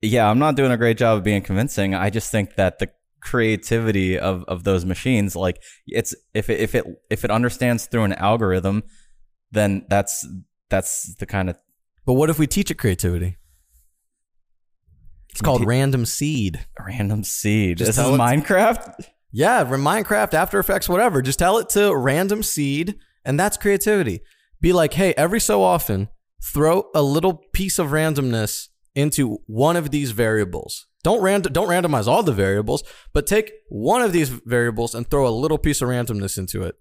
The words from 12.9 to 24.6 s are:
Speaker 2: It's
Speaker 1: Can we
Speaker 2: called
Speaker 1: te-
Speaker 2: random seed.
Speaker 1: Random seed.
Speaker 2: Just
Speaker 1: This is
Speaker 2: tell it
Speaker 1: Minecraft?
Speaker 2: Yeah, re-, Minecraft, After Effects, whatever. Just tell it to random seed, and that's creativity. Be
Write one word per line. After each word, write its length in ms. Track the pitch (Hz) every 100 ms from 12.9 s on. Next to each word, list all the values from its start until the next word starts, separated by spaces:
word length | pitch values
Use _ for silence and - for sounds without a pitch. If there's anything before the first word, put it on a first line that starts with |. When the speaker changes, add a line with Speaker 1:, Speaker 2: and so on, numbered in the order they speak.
| 90 90 87 87 90 _ _ _ _ _ _ _ _ _ _ _ _ _ _ _ _ - - -
Speaker 2:
It's 100 | -
Speaker 1:
Can 40 | 156
we 60 |
Speaker 2:
called 100 | 127
Speaker 1:
te- 60 | 104
Speaker 2:
random 380 | 123 139 131 117
seed. 600 | - 143 151 98 80 - - -
Speaker 1:
Random 380 | 120 101 107
seed. 540 | 98 - 104 107 98 85
Speaker 2:
Just 100 | 90
Speaker 1:
This 100 | 110
is 60 |
Speaker 2:
tell 100 | 123
it 40 | 135
Speaker 1:
Minecraft? 840 | 120 139 147 190 220 233 - - - _ _
Speaker 2:
Yeah, 320 | 107 170 240
re-, 140 | 135 135
Minecraft, 540 | 139 208 202 208 208
After 260 | 156 185 202
Effects, 300 | 185 190 -
whatever. 320 | 180 233 151
Just 180 | 127 -
tell 180 | 180 220
it 100 | 220
to 260 | 202 208 156
random 480 | 127 143 190 214
seed, 540 | 208 - 143 143 170 202 _ _
and 160 | - 143
that's 160 | 202 202
creativity. 640 | 202 196 - 208 143 90 - _ _
Be 140 | -